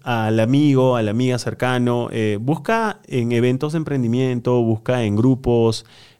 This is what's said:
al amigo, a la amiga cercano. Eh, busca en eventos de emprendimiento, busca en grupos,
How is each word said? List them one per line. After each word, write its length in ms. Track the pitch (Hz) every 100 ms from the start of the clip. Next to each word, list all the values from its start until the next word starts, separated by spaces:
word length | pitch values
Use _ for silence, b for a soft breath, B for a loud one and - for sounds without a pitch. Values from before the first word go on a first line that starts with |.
al 380 | - 120 110 110
amigo, 560 | 113 139 151 135 131 123
a 40 |
la 100 | 107
amiga 280 | 110 127 123
cercano. 680 | 113 104 127 127 120 120 120
Eh, 260 | 113 107 104
busca 580 | 120 160 143 226 220 - -
en 240 | 135 117
eventos 400 | 120 123 131 151
de 60 | 165
emprendimiento, 840 | 151 139 117 120 131 123 120 123
busca 420 | 113 110 - 123 110
en 100 | 104
grupos, 680 | 120 127 123 120 113 110 - B B